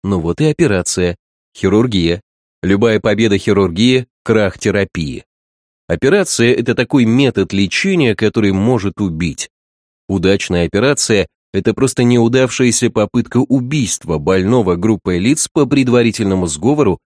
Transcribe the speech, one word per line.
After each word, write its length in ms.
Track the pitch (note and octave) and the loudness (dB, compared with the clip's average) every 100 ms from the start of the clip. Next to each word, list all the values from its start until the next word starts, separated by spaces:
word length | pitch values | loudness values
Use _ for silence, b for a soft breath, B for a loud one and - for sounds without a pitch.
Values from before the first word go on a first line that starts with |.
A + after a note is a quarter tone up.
Ну 160 | G2 F#2+ | -2 -2
вот 200 | E2 E2+ | -2 -2
и 40 | |
операция. 720 | D#3 D3 D#3+ F#2+ E2+ - F2 F2 _ _ _ - | -2 0 0 0 -2 -2 -2 -4 _ _ _ -4
Хирургия. 640 | F#2+ G#2 B2 G2+ E2 F2 _ _ _ _ | 0 2 2 0 0 -2 _ _ _ _
Любая 380 | - - A#2 G#2+ | -2 2 2 2
победа 360 | A2 G#2 A2+ G2+ | 0 0 2 0
хирургии — 720 | - G2+ F#2+ E2 A#2+ B2+ B2 _ | 0 0 0 0 0 0 -2 _
крах 360 | - A2 G2+ - | -2 0 0 -2
терапии. 640 | G#2+ G2+ G2 - D2+ B1 _ _ _ _ _ _ _ | -2 -2 -2 -4 -8 -8 _ _ _ _ _ _ _
Операция — 680 | F2 C3 G3+ F3+ - A#2 | -2 2 2 0 0 2
это 220 | B2 A#2 A#2 | 2 0 -2
такой 280 | B2 C#3 | 0 2
метод 480 | A2+ A#2+ C#3 G#2 F#2+ | 2 2 2 0 -2
лечения, 600 | G2 G2 - G3 F#3 C3 | 0 -2 -2 -2 0 0
который 380 | G2+ G#2+ A#2 G#2 | 2 0 0 0
может 480 | F#2+ G#2+ B2+ G2 - | 2 0 0 -2 -4
убить. 500 | G2+ D#2+ E2+ C#2 - _ _ _ _ _ _ | -6 -4 -6 -6 -14 _ _ _ _ _ _
Удачная 580 | G2 F#2 G2+ - F2 E2+ | -2 0 0 0 -2 0
операция — 600 | G2 B2 C#3+ - G#2+ F2+ _ _ | 0 0 0 0 0 0 _ _
это 220 | G2 G#2 | -4 -2
просто 300 | G#2 C3 - | 0 -2 0
неудавшаяся 840 | A#2+ B2 A#2 C3 B2+ - B2+ A2 A#2+ | 2 4 2 2 0 0 0 2 -2
попытка 480 | A#2 G#2 B2 A2+ A#2+ | 0 -2 -2 -2 -2
убийства 800 | - C3+ B2 D3+ A#2 - - D#2+ | 0 -2 0 -4 -4 -6 -4 -4
больного 580 | D2 F#2+ F#2 B2 F#2 F2 | 0 0 2 2 2 0
группой 420 | G#2 G#2 - F2+ | 0 -2 -2 -2
лиц 300 | G#2 D#3 - | 0 -2 -2
по 140 | - C3+ | -2 0
предварительному 800 | C#3+ C3 A#2+ A#2 - G2+ F#2+ F2 | 2 2 2 2 0 -2 0 -2
сговору 540 | D2+ G#2 D3+ A#2+ E2+ | -2 -2 2 0 0